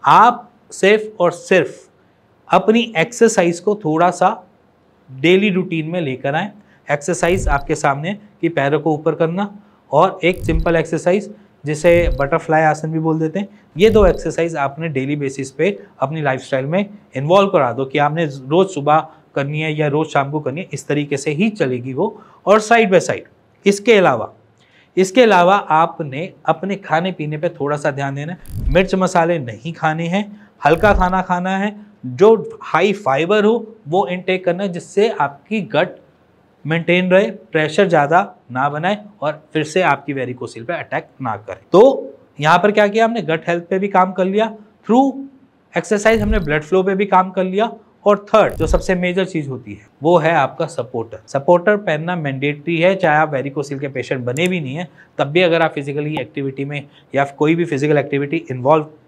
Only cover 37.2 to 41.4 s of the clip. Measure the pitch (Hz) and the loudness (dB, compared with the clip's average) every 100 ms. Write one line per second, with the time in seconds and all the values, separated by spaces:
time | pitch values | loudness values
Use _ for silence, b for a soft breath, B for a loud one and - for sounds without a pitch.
37.2 | 214 - - 160 156 156 196 165 143 165 | 2 -4 -6 -2 -2 2 2 4 4 2
38.2 | 202 - _ 123 139 147 175 208 - _ | 0 -8 _ -4 -4 -2 -4 -4 -8 _
39.2 | 143 151 _ 160 151 185 175 139 - 139 | -8 -8 _ -6 -2 0 0 0 -4 -8
40.2 | 123 123 117 - 117 170 147 139 156 _ | -6 -8 -12 -12 -10 -10 -6 -8 -8 _
41.2 | 127 104 | -8 -8